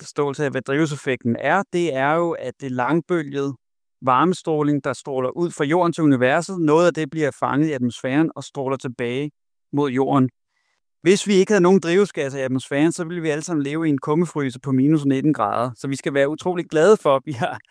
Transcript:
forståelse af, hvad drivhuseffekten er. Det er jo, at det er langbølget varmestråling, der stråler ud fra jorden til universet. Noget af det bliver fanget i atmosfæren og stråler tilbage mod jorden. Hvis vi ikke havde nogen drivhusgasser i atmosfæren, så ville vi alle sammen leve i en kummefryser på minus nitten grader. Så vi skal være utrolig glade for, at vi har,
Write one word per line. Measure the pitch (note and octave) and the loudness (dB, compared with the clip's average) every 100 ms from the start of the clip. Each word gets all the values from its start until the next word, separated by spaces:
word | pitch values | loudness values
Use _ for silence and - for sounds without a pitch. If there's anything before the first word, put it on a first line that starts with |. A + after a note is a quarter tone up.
forståelse | - - C#3+ C3+ | -10 -4 -4 -2
af, | C#3+ | -4
hvad | C3 | -4
drivhuseffekten | C3 C#3 D#3+ D3 C#3+ B2 A#2+ A2+ | -2 0 0 -2 -4 -2 -2 -2
er. | C#3 F#3 G3 | 0 0 0
Det | F3 E3+ | -2 -2
er | C3 C#3 | 0 0
jo, | E3 E3+ | 0 -2
at | - B2+ - | -4 -8 -10
det | C#3 | -6
er | |
langbølget | B2+ B2 E3 - F3 C#3+ C#3 C#3 C3 _ _ _ _ | -4 0 -2 -2 -4 -4 -4 -6 -6 _ _ _ _
varmestråling, | B2+ B2+ E3 F3+ E3+ D3+ D3 C#3+ | 0 2 2 0 -2 0 0 0
der | C#3+ | -2
stråler | A#2+ D3 C3 B2+ | -6 -6 -4 -4
ud | E3+ F3 | -4 -6
fra | - | -2
jorden | C#3+ F3 E3+ | 0 2 2
til | E3+ | 2
universet. | D#3 B2+ B2+ D#3 E3 F#3+ | 2 4 4 2 -2 -2
Noget | D3+ D#3+ F3 | 4 6 4
af | |
det | D3 D3+ | 2 -6
bliver | D#3+ C#3+ - | -2 -4 -2
fanget | B2 C3 D#3+ | -2 0 0
i | |
atmosfæren | C3+ B2 - C3 C#3+ D#3+ - | 0 -2 -2 -2 0 0 -4
og | |
stråler | - C#3+ C3 C3+ | -12 -6 -4 -4
tilbage | C#3 A#2 A#2+ B2+ D3 - _ _ _ | -6 -6 -4 -4 -6 -10 _ _ _
mod | C#3+ C#3+ | -2 0
jorden. | B2+ C3+ C#3 B2+ - _ _ _ _ _ _ | 0 2 2 2 -2 _ _ _ _ _ _
Hvis | E3 G3 G3 | 2 2 4
vi | |
ikke | F#3+ F#3+ | 2 4
havde | G#3 | 4
nogen | F3 F#3+ | 6 4
drivhusgasser | E3 F#3 G3+ - C#3 C#3 | 4 2 0 -2 -6 -4
i | |
atmosfæren, | C3 C3 - C#3+ E3 | -4 -4 -2 0 0
så | E3 | 0
ville | D#3+ F3 | -8 -4
vi | D#3+ | -4
alle | D3 | -4
sammen | D#3 D#3 | -4 -4
leve | C#3 D#3 D#3+ | -4 -2 0
i | |
en | C#3 | -2
kummefryser | D3+ D#3 E3+ D3+ C3+ B2+ | 0 0 0 -2 -4 -6
på | C#3+ | -2
minus | C3 C#3+ D#3+ | 2 4 2
nitten | C#3 C3+ D3+ | 2 0 0
grader. | C#3 G#2 G#2+ B2 A#2 | 0 0 -2 -4 -6
Så | C#3 | -8
vi | C3+ | -6
skal | E3+ | -2
være | C#3 C#3 | 0 0
utrolig | D#3 F#3 F3 - | 0 -4 -4 -2
glade | D#3 F3+ A3 | 2 6 6
for, | D3+ C3+ | 4 0
at | D3+ | -2
vi | |
har, | A#2+ E3+ G#2+ _ | -6 -6 -8 _